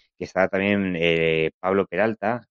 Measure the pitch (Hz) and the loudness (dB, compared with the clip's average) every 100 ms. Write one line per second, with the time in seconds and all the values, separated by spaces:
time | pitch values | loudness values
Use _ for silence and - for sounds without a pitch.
0 | _ - 90 92 95 95 98 101 95 87 | _ -14 -4 0 0 2 0 0 0 0
1 | 85 82 82 80 80 - 92 98 92 87 | 0 2 2 0 -2 -4 -2 0 0 0
2 | 110 110 101 120 - | -2 -2 -4 -6 -10